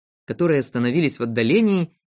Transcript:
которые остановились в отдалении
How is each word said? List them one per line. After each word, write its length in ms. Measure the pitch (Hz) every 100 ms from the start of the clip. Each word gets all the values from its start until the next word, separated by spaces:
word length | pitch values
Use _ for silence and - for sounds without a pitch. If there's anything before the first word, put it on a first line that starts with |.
| _ _ -
которые 360 | - 170 147
остановились 580 | 123 123 120 151 147 -
в 20 |
отдалении 720 | 117 117 113 202 214 190 165 _ _